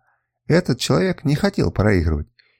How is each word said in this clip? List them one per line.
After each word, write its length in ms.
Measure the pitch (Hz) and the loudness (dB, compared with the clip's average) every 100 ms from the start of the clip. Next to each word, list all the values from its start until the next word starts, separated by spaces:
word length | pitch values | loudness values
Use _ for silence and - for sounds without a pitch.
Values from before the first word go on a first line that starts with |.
| _ _ _ _ - | _ _ _ _ 0
этот 320 | 165 - 135 | 0 0 -4
человек 460 | - 147 185 170 | 0 0 0 -2
не 120 | 139 147 | -2 0
хотел 360 | 202 - 98 | -2 0 -2
проигрывать 560 | - 107 95 78 76 - _ _ | 0 2 2 0 -2 -6 _ _